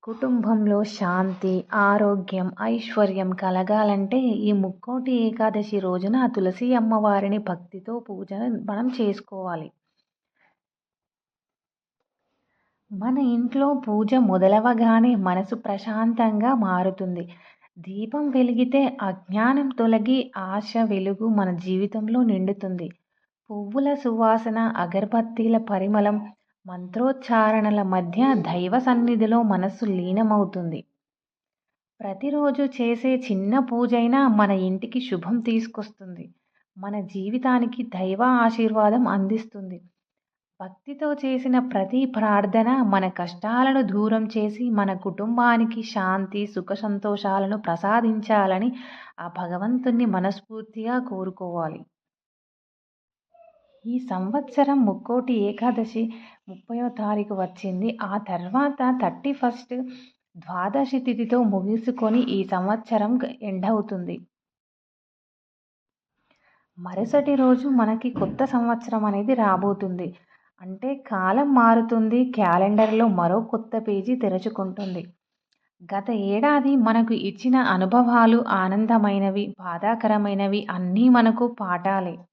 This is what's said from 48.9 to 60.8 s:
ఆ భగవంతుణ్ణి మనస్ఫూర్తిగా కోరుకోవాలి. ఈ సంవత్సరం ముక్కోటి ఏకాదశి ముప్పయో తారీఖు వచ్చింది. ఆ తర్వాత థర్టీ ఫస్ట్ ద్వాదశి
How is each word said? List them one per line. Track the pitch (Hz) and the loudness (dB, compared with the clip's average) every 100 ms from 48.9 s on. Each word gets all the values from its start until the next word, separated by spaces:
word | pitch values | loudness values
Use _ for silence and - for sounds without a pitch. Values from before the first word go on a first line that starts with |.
| - - - | -20 -20 -16
ఆ | 170 | -14
భగవంతుణ్ణి | 170 175 180 208 254 254 233 240 | -10 -8 -6 -2 -2 0 2 2
మనస్ఫూర్తిగా | 190 185 196 _ 220 220 - 220 247 | 0 -2 -4 _ -14 -14 -10 -4 -4
కోరుకోవాలి. | 247 190 185 185 180 170 160 160 - _ _ _ _ _ _ _ _ _ _ _ _ _ _ 679 679 _ _ _ 220 | -4 -8 -8 -8 -8 -6 -6 -8 -16 _ _ _ _ _ _ _ _ _ _ _ _ _ _ _ -20 _ _ _ -6
ఈ | 247 | -6
సంవత్సరం | 254 185 185 254 285 - 285 277 | -4 -6 -4 -4 -4 0 2 4
ముక్కోటి | 220 190 - 240 254 | 2 0 -2 -4 0
ఏకాదశి | 233 202 208 240 240 220 220 226 - - _ - | 0 0 -2 -2 -2 -4 -4 -6 -6 -20 _ -20
ముప్పయో | 190 _ 233 247 | -20 _ -6 -6
తారీఖు | 240 208 208 202 | -4 -4 -2 -4
వచ్చింది. | 196 180 180 196 180 220 226 | -4 -6 -6 -6 -4 -4 -4
ఆ | 196 202 | -6 -6
తర్వాత | 208 180 175 226 285 285 254 254 | -6 -8 -2 0 0 0 0 2
థర్టీ | 202 - 277 | 0 -2 -6
ఫస్ట్ | 277 247 233 - 247 254 - - _ _ 175 | -2 -2 -4 -10 -10 -10 -12 -20 _ _ -20
ద్వాదశి | 160 180 190 269 | -10 -4 -2 -2